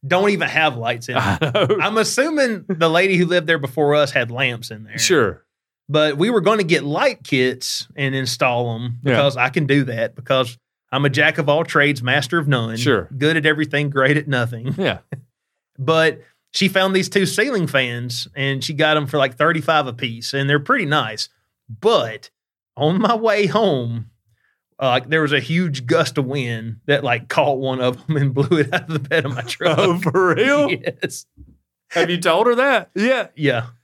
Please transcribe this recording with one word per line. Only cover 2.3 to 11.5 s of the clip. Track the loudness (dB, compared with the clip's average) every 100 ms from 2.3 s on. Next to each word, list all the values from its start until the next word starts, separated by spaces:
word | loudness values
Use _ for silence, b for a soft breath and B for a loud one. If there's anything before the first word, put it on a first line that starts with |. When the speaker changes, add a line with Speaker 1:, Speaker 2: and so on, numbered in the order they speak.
| 2 0 -2 -6
Speaker 1:
the | 0 2
lady | 4 2 2
who | 2
lived | 0 0
there | -2
before | -2 -2 2 2
us | 0
had | -2 -6
lamps | -4 -4 -4 -10
in | -14
there. | -14 -4
Speaker 2:
Sure. | 2 4 2 -2 _ _ _ _ -2
Speaker 1:
But | 0 2 0
we | 0
were | 2
gonna | 2 2
get | 2 0
light | 0 0 0 -2
kits | -4 0 0 -2 -8 -8 -10 -6
and | -4
install | -2 -4 -2 0 0 -2 -4
'em | -6 -4
Speaker 2:
Yeah. | 2
Speaker 1:
because | 4 2 2
I | -2
can | 0 2
do | 2 2
that | -4 -6 -6
because | -2 0 0 -6 _ _ _
I'm | 0 0
a |
jack | 2 2 2
of |
all | 0